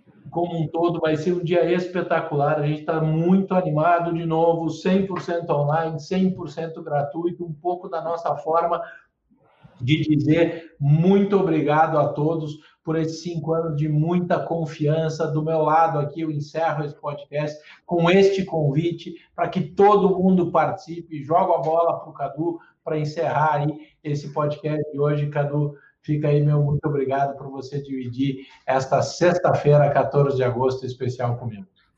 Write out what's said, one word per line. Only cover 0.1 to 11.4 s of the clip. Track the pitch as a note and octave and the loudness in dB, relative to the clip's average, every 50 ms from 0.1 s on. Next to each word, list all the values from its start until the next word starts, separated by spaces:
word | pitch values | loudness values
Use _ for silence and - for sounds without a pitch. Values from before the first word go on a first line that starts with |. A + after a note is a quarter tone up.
| _ _ - - | _ _ -18 -10
como | - E3+ F3 E3+ E3+ E3 | -6 -4 -4 -2 -2 -4
um | D#3 - | -4 -2
todo. | - E3 E3+ E3 D#3+ D#3 | -2 0 0 0 0 0
Vai | D#3+ D#3 D3+ | 0 0 0
ser | C#3+ - F#3 F3+ | 0 0 -2 -2
um | E3+ E3 | -2 0
dia | D#3 F3+ F3 E3 E3 F3+ | 0 2 2 2 2 2
espetacular, | F#3 F3+ - - F3+ E3+ - E3+ D#3+ - - D3+ C#3+ C#3+ D3+ D#3 D3 | 0 -2 -4 -4 -4 -2 0 0 -2 -2 -2 -2 0 0 0 0 0
a | D3 | 0
gente | D3+ D3+ D3+ - | -2 -2 -4 -4
tá | E3+ D#3+ D#3+ | -4 -2 0
muito | D#3+ D#3 D#3 D#3+ E3 F3 F#3+ G3 F#3+ - F#3+ | 0 0 0 2 2 4 4 4 2 2 0
animado | F#3 - D#3 D3+ D3+ D#3 F3 E3+ E3+ E3+ E3+ E3 | 0 0 0 0 2 2 4 4 2 2 -2 -4
de | E3 E3 | -4 -2
novo, | D#3+ D#3+ D#3+ E3 E3+ E3 E3 D#3+ D#3 | -2 0 2 2 2 2 2 0 -4
cem | - - - F#3+ F#3 G3 F#3+ | -4 -4 0 0 2 2 0
por | F#3+ F3 - - | 0 -4 -6 -6
cento | - E3+ E3+ E3+ E3+ | -4 -4 -4 -2 -2
online, | D#3 C#3+ C#3+ C#3+ D#3 E3 E3 D#3+ D#3+ D#3+ | 0 0 0 0 0 0 -2 -2 -4 -8
cem | - - F#3 F#3+ F#3+ F#3 F3+ | -6 -4 0 0 2 2 0
por | F#3 E3 C#3+ | -2 -8 -10
cento | - E3 E3 D#3+ D#3+ D3+ D3 | -8 -8 -8 -8 -8 -10 -8
gratuito, | D#3+ D3 C#3+ - - - E3 E3+ F3 E3+ - F3 | -4 -2 -2 -2 -2 -4 -4 -4 -4 -4 -6 -8
um | E3+ D3+ | -10 -10
pouco | - - F3 F3+ - - C#3+ | -6 -4 -4 -4 -4 -6 -8
da | E3+ E3 D3+ | -8 -6 -4
nossa | D#3+ E3+ E3 - E3 C#3+ | -4 -6 -4 -4 -4 -4
forma | - - D#3 D#3+ E3+ F3 E3+ E3+ - - - - - _ _ _ _ _ _ _ _ _ _ _ _ - - _ - | -4 -2 0 0 2 2 0 -2 -4 -6 -8 -16 -20 _ _ _ _ _ _ _ _ _ _ _ _ -20 -20 _ -6
de | B2 B2 D#3 - - | 0 2 2 2 2
dizer | D3+ D3+ C#3 B2+ D3 D#3 E3+ E3 E3 - - - - _ - | 2 2 2 2 2 4 4 2 2 0 -4 -12 -16 _ -2
muito | C#3+ C#3+ D3+ E3 F3 F#3+ G3 G3+ G3+ G3 G3+ | 2 4 4 6 6 6 6 6 4 4 2
obrigado | F#3+ | 2